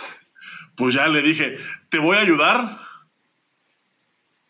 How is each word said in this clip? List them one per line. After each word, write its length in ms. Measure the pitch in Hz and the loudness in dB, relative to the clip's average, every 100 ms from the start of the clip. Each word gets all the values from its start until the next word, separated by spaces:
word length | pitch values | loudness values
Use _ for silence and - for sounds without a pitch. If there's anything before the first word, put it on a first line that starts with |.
| - - _ _ - - - - | -16 -18 _ _ -20 -20 -20 -4
Pues 180 | 127 135 | 0 2
ya 120 | 156 | 2
le 140 | 151 | 2
dije, 360 | 147 156 135 - - - - | 0 0 -4 -6 -14 -16 -6
"Te 100 | 160 | 0
voy 180 | 156 208 | 2 2
a 40 | |
ayudar 580 | 202 147 165 233 233 - - - _ _ _ _ _ _ _ _ _ _ _ _ _ _ _ | 4 4 4 2 -2 -10 -20 -20 _ _ _ _ _ _ _ _ _ _ _ _ _ _ _